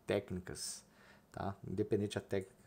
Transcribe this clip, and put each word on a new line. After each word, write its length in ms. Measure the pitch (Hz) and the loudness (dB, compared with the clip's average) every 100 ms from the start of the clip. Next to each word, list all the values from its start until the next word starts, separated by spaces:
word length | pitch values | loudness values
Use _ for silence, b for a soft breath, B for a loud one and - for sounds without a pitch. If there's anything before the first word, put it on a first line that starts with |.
| - | 0
técnicas, 800 | 104 - 92 90 - - - - B B B B | 0 2 -6 -4 -6 -6 -8 -12 B B B B
tá? 240 | - 98 98 - | -4 -4 -4 -4
Independente 480 | 95 104 104 101 98 | 0 4 4 2 0
da 60 | |
técnica 380 | - 98 92 - | 0 0 -2 -12